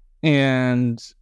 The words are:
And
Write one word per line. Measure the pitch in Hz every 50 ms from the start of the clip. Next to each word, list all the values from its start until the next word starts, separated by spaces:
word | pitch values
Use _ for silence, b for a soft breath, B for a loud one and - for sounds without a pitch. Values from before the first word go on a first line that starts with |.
| _ _ _ _ -
And | 156 147 139 135 135 131 127 127 127 123 123 123 120 117 117 - - - _